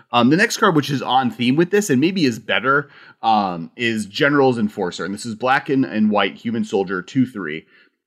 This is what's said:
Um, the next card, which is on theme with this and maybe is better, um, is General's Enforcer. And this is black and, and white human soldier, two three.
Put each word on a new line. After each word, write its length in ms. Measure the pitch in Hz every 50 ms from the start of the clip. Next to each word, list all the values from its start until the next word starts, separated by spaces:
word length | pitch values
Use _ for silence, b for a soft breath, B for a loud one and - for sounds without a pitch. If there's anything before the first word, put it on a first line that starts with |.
| b b 120
Um, 160 | 120 117 131
the 80 | 156
next 200 | 185 226 214 -
card, 160 | - 226 196 160
which 140 | 147 127 143
is 120 | 143 120
on 280 | 101 95 127 - 127 117
theme 260 | - - 120 123 135
with 140 | 156 175 175
this 180 | 208 208 208 -
and 100 | 135 123
maybe 240 | 151 190 190 196 147
is 160 | 127 110 -
better, 500 | - - 95 98 110 135 139 147 143 B B B B B B B
um, 480 | 113 113 110 107 101 92 87 85 80 - _
is 300 | 120 120 117 113 110 101
General's 520 | 95 104 - 151 143 147 143 135 131 120
Enforcer. 460 | 117 107 104 - 104 92 87 - - 85
And 100 | 92 101
this 120 | 104 -
is 100 | 117 104
black 340 | - 127 127 135 143 - 160
and, 140 | 135 135 127
and 260 | - 92 107 107 107
white 260 | 101 101 101 95 -
human 280 | - - 117 110 117 107
soldier, 380 | - 110 98 98 90 98 90
two 240 | 87 - - 135 120
three. 400 | 127 117 101 87 73 78 80 - b b b b b b b _